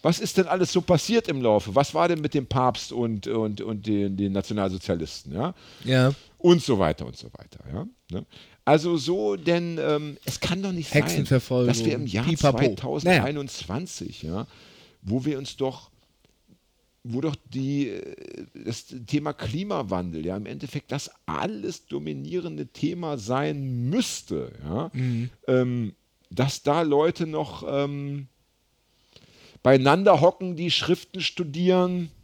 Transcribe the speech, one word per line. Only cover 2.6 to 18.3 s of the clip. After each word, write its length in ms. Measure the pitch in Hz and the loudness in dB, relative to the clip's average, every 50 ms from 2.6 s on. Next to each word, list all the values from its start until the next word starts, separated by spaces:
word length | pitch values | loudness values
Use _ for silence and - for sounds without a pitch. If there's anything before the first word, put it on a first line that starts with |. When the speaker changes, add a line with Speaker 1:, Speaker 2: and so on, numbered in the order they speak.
| 127 127 120 - - - 120 | 2 2 2 0 -6 -8 -4
Speaker 1:
und, 340 | 117 120 117 113 104 98 | -2 -2 0 -2 -4 -4
und, 340 | - 113 113 110 107 107 101 | -2 0 0 0 0 -2 -4
und 260 | - 92 110 104 101 | -6 -6 -6 -6 -2
den, 300 | 107 107 101 101 101 98 | 0 0 2 2 0 0
den 160 | 95 101 101 95 | 0 0 0 0
Nationalsozialisten? 1000 | 98 95 - 113 104 98 95 92 95 - - 95 85 80 73 - - - 69 67 | 0 -2 -2 -2 0 0 0 -2 -4 -2 -2 -2 -2 -2 -8 -10 -14 -14 -10 -6
Ja? 200 | 90 123 175 180 _ - - - - - | -4 -4 -4 -4 _ -16 -20 -20 -12 -4
Speaker 2:
Ja. 280 | 117 131 127 127 131 143 - - - _ _ | 0 4 4 4 4 2 0 -10 -20 _ _
Speaker 1:
Und 240 | - 175 175 170 127 | 6 6 6 6 6
so 160 | - 127 98 | 2 2 4
weiter 260 | 95 78 78 - 76 | 4 2 2 0 -6
und 120 | 60 64 | -12 -12
so 100 | - - 58 - | -16 -18 -20 -20
weiter, 280 | - - - - - - - 65 | -20 -20 -20 -20 -20 -16 -10 -8
ja, 140 | 95 151 233 - _ _ _ 85 | -8 -8 -8 -12 _ _ _ -10
ne? 120 | 95 - _ _ - - - _ _ _ | -10 -10 _ _ -20 -20 -20 _ _ _
Also 320 | - 143 160 147 175 170 | 4 4 4 4 2 -2
so, 380 | 160 127 143 175 196 214 208 202 | 0 0 -2 -2 0 0 -2 -2
denn, 440 | 190 156 160 170 170 175 170 170 160 | -2 0 0 0 2 0 -2 -4 -4
ähm, 380 | 143 147 151 147 151 151 143 - _ | -2 0 0 0 -2 -6 -12 -10 _
es 160 | - - - | -10 -8 -6
kann 220 | - 156 170 185 196 | -4 -4 -4 -2 -4
doch 100 | 196 185 | -4 -4
nicht 180 | 175 156 - | -4 -6 0
sein, 120 | - 151 147 | 0 0 2
Speaker 2:
Hexenverfolgung, 640 | 151 175 156 139 - 135 127 - - 131 123 123 | 2 0 -2 2 2 2 2 2 2 0 2 4
Speaker 1:
dass 180 | 123 123 117 117 | 4 2 2 2
wir 100 | 113 113 | 0 0
im 120 | 120 120 | -2 -4
Jahr 180 | 117 - 104 120 | -2 -2 -2 0
Speaker 2:
Pipapo. 340 | 143 165 147 - 143 131 117 | 0 0 4 4 2 4 4
Speaker 1:
zweitausendeinundzwanzig, 1600 | 139 - - - - 131 139 151 147 175 185 147 104 131 151 147 139 131 - - - - 92 127 180 180 - - 95 - - - - | 2 2 2 0 -6 -6 -4 -2 2 4 4 4 4 0 -2 -4 -6 -8 -10 -12 -10 -6 -6 -6 -6 -8 -10 -10 -10 -12 -12 -10 -8
Speaker 2:
Naja. 140 | 78 82 | -6 -6
Speaker 1:
ja, 100 | 98 135 - - - - - - - - _ _ _ _ | -6 -6 -8 -14 -20 -20 -20 -20 -20 -20 _ _ _ _
wo 220 | 95 107 131 127 | -2 -2 -2 0
wir 140 | 147 151 131 | -2 -4 -4
uns 180 | 139 135 - | -6 -10 -6
doch, 340 | - 135 131 131 135 - _ _ _ _ _ _ _ _ _ _ _ _ _ _ _ _ _ _ _ _ _ _ _ _ | -4 -4 -4 -4 -6 -18 _ _ _ _ _ _ _ _ _ _ _ _ _ _ _ _ _ _ _ _ _ _ _ _
wo 180 | 120 113 123 | -6 -6 -2
doch 140 | 147 160 143 - _ - - | -2 -2 -4 -4 _ -10 -6
die, 360 | 131 135 135 143 143 143 120 | -4 -4 -2 0 0 -2 -2
äh, 260 | 98 90 - - - - - - | -4 -8 -10 -12 -14 -16 -16 -16